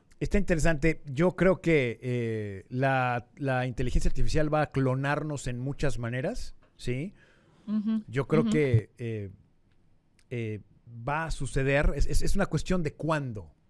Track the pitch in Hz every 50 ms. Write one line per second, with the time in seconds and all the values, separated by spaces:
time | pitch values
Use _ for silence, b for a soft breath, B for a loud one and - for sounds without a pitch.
0 | _ _ - _ 156 - - 208 185 - 185 160 139 165 165 139 143 165 156 -
1 | - 143 131 123 170 185 175 - 175 190 185 - - 170 165 151 131 120 110 -
2 | - 127 123 123 117 113 110 110 107 104 98 95 - - 127 127 135 135 135 131
3 | 127 123 120 120 117 - _ - 147 135 131 127 127 131 117 - - 120 - -
4 | - - - - 123 113 117 156 151 151 151 151 147 - - 135 135 131 127 131
5 | 135 139 147 151 151 151 147 135 - 131 123 120 123 135 139 - - 143 - 113
6 | 120 113 120 127 135 175 240 247 - - - - _ _ _ _ - - 123 127
7 | 151 202 - b b b b b b b b _ _ - 208 214 202 220 220 220
8 | 214 - 113 131 135 - 156 156 233 226 208 156 147 135 123 113 98 - _ _
9 | 123 113 113 107 101 98 98 - _ _ _ _ _ _ _ _ _ _ _ _
10 | _ _ _ _ _ _ 127 120 113 110 107 104 101 _ _ _ _ - 117 117
11 | 117 131 143 156 165 156 - - 143 123 - 143 135 135 139 139 151 - 151 143
12 | - - 147 - 160 160 - 196 190 - - 151 - - 185 185 165 143 - -
13 | - 151 160 151 143 127 113 104 87 78 - _ _ _